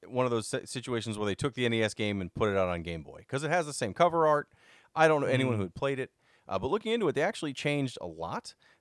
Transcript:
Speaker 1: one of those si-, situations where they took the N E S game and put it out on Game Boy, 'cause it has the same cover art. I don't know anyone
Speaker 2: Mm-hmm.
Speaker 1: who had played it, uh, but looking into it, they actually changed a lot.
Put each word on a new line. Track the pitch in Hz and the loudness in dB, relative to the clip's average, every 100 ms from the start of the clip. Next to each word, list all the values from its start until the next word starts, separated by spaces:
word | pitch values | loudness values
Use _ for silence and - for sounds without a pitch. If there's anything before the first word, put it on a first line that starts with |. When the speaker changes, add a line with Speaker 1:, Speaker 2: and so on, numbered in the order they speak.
| 87 | -8
Speaker 1:
one | 123 127 | -2 0
of | |
those | 117 104 | 0 -2
si-, | 135 - | -6 -6
situations | 131 120 120 110 104 | -8 -4 -4 -2 -2
where | 104 | 0
they | 95 | 0
took | 143 123 | -2 0
the | 120 | 0
N | |
E | 113 | 2
S | 107 | 0
game | - 107 101 | 0 -2 -2
and | 90 | -4
put | - 110 | -2 0
it | 98 | 2
out | 92 | 2
on | 87 | 0
Game | 82 82 | -4 -8
Boy, | 71 - - | -10 -16 -8
'cause | 135 | -6
it | 151 | 0
has | 175 151 | 0 0
the | |
same | 139 - | -4 -2
cover | - 175 165 156 | 2 4 6 4
art. | 147 - _ _ - _ - | 4 0 _ _ -20 _ 4
I | 160 | 6
don't | 151 | 6
know | 120 | 4
anyone | 127 131 110 | 2 2 0
Speaker 2:
Mm-hmm. | |
Speaker 1:
who | 95 | -4
had | - | -2
played | 139 135 | -4 -2
it, | 127 _ _ _ - | -6 _ _ _ -6
uh, | 98 | -4
but | 120 | 0
looking | 196 220 | -2 0
into | 233 180 | 0 0
it, | 135 | 2
they | |
actually | 165 - 156 | 0 -2 -6
changed | 131 147 147 135 - | -4 -2 0 -2 -4
a | 87 | -10
lot. | 80 82 151 - - _ _ | -8 -8 -8 -10 -18 _ _